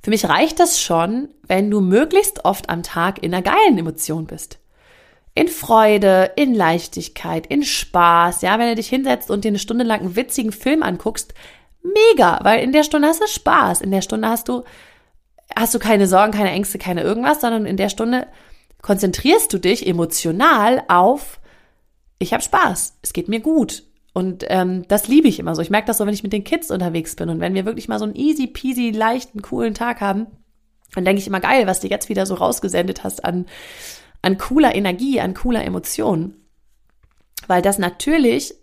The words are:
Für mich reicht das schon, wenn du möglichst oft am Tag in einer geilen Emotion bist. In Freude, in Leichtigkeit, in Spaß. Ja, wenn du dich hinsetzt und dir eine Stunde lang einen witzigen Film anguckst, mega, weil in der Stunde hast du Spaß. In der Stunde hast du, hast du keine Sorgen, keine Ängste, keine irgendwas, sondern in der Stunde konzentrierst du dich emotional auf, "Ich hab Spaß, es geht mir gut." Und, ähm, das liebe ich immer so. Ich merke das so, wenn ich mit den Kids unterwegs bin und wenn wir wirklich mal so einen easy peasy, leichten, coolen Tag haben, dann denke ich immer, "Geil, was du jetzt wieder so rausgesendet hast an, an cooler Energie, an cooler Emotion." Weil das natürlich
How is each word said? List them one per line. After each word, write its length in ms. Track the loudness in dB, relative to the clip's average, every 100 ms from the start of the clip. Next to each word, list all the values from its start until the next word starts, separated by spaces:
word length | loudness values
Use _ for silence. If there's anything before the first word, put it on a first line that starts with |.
Für 80 | 0
mich 180 | -2 2
reicht 300 | 2 2 2
das 200 | 2 2
schon, 500 | 0 0 0 -2 -8 _ -2
wenn 240 | 0 2
du 100 | 2
möglichst 640 | 4 4 4 2 2 -2 -2
oft 240 | -2 -4
am 140 | -6
Tag 400 | -6 -2 -2 -2
in 100 | -4
einer 80 | -4
geilen 380 | 0 4 4 4
Emotion 480 | -2 -8 -8 -6 -8
bist. 320 | -14 -16 -20 _ _ _ _ _ _ _
In 140 | 0 0
Freude, 880 | -2 2 6 6 6 6 4 4 2
in 180 | 2
Leichtigkeit, 960 | 2 2 0 -4 -12 -12 -12 -6 -6 -2
in 160 | -2
Spaß. 800 | -2 -4 -2 4 6 6 4 0
Ja, 160 | 0 0
wenn 100 | 0
du 60 | -2
dich 140 | -2
hinsetzt 420 | -2 0 -2 -2
und 120 | -4
dir 40 | -2
eine 120 | -2
Stunde 240 | -2 -2
lang 180 | 0 -2
einen 140 | -2 -4
witzigen 360 | -4 -4 -6
Film 320 | -4 0 0
anguckst, 500 | 0 -4 -6 -6 -12 -16 -20 -20 _ _
mega, 580 | -2 4 6 6 4 4
weil 200 | 2 2
in 80 | 4
der 120 | 2
Stunde 240 | 2 2 2
hast 160 | 2
du 40 | -2
Spaß. 540 | -2 2 4 4 0
In 80 | -2
der 120 | -2
Stunde 280 | -2 -4 -2
hast 180 | -4 -4
du, 140 | -6 -8 -20 -20 _ _ _ _ _ _ -4
hast 180 | -2
du 60 | -2
keine 260 | 2 4 6
Sorgen, 280 | 6 4
keine 180 | 2 -2
Ängste, 260 | -2 -6 -6
keine 240 | -6 -4
irgendwas, 400 | -2 0 0 0
sondern 240 | 0 -2 -2
in 120 | -2
der 120 | -4
Stunde 380 | -2 -2 -2 -4 -18 _ -20 _ _
konzentrierst 680 | -2 0 0 0 2 2 2
du 40 | -2
dich 300 | 0 0 -2
emotional 960 | -2 -2 -2 -4 0 2 4 2 0 2
auf, 520 | 4 4 2 -4 -16 -20 _ _ _ _ _ _ _
"Ich 140 | -4
hab 100 | -4
Spaß, 540 | 0 0 0 -2 -8 _
es 120 | -10
geht 140 | -8 -6
mir 120 | -4
gut." 460 | 0 0 0 -6 _ _ _
Und, 320 | -6 -6 -6 -2
ähm, 400 | 0 0 -4 -2
das 220 | -2 4
liebe 180 | 6 6
ich 120 | 2
immer 160 | -4 -4
so. 60 |
Ich 80 | 0
merke 180 | 0 0
das 100 | -2
so, 80 | -2
wenn 80 |
ich 100 | -4
mit 80 | -4
den 140 | -6 -2
Kids 260 | -4 -4
unterwegs 460 | -4 -4 -4 -8 -8
bin 100 | -6
und 140 | -4
wenn 120 | -4
wir 120 | -4 -4
wirklich 240 | -8 -6
mal 100 | -6
so 60 | -6
einen 100 | -2
easy 320 | 0 0 -4
peasy, 440 | -6 -6 -2 -2
leichten, 500 | 0 0 -2 -6 -16
coolen 320 | -8 -4 -4
Tag 260 | -4 -6 -4
haben, 280 | -4 -4 -6 -14 _ _ _ _ _
dann 100 | -4
denke 160 | 0 0
ich 80 | 0
immer, 140 | -4
"Geil, 260 | 2 2 2
was 140 | -2
du 60 | -4
jetzt 200 | -6 -4
wieder 180 | -4 -4
so 100 | -2
rausgesendet 680 | -2 -2 -4 -2 -2 -4
hast 220 | -8 -6 -6
an, 200 | -4 -8 -14 -20 -20 -20 -20 _ -4
an 160 | -2 -2
cooler 360 | 0 2 2
Energie, 460 | 2 -2 -2 -2 -2
an 140 | -2
cooler 320 | -4 -2 -2 -2
Emotion." 680 | -6 -8 -4 -2 -2 -4 -10 _ _ _ _ _ _ _ _ _ -20 -2
Weil 140 | 2
das 160 | 2 0
natürlich 760 | -4 -4 0 2 4 2 -4 -16